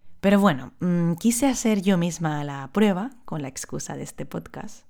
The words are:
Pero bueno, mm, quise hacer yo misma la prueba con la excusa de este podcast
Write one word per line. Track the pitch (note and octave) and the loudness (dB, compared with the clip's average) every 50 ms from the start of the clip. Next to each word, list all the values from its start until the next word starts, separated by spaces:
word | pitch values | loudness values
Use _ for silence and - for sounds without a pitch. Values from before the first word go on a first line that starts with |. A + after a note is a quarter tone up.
| - - - - | -18 -18 -10 0
Pero | - G3 G3+ G3+ | 2 4 6 6
bueno, | G3 G3+ D3+ B2+ C3 - - - | 6 6 4 2 -4 -10 -10 -4
mm, | F3 F3+ F3 F3 E3+ E3+ E3+ | -2 0 2 2 2 2 0
quise | E3 - A#3 A#3 - C#4+ C#4 | 2 0 0 0 2 2 2
hacer | B3 - - A3+ G#3+ G3+ F3 | 0 2 0 0 0 2 2
yo | G3+ G3 F3 | 2 2 2
misma | E3+ F3 D#3+ - E3+ D#3 D3+ D3 D3 | 2 0 -2 -2 -4 -4 -2 -2 -4
la | C#3+ C#3 C#3 C3+ C3+ - | -6 -8 -10 -10 -4 2
prueba | G3+ G#3+ G#3 F#3+ F3 G#3 B3+ - - - | 4 4 4 4 2 -2 -8 -10 -12 -12
con | - - D#3 C#3 | -8 -8 -6 -6
la | C3 | -8
excusa | - - - - - D3 - - D3 | -8 -10 -12 -8 -8 -8 -8 -8 -8
de | C#3 C#3 | -10 -10
este | D3 - - D3 | -10 -10 -10 -10
podcast | C#3 - E3+ D#3+ - - D3 - - - - _ | -8 -8 -10 -10 -10 -12 -12 -12 -12 -14 -16 _